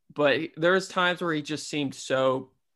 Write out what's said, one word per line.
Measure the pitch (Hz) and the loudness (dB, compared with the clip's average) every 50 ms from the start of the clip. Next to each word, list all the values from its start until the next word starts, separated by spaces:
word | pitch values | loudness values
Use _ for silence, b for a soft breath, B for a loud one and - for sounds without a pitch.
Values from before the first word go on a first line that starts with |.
| _ _ - | _ _ -4
But | - 147 143 131 127 160 - - | 0 2 2 2 2 0 -6 -6
there's | - 156 170 185 190 185 - | 0 2 4 4 4 2 0
times | - 190 180 180 180 170 | -2 0 2 2 0 0
where | 185 170 160 | -2 -2 -2
he | 151 | -4
just | 143 - 156 143 - - | -4 -6 -8 -8 -8 -6
seemed | - 151 143 135 127 | -4 -4 -4 -4 -4
so | - - - 131 131 131 135 131 127 131 - _ _ _ _ _ | -8 -4 -2 0 2 2 2 2 0 -4 -8 _ _ _ _ _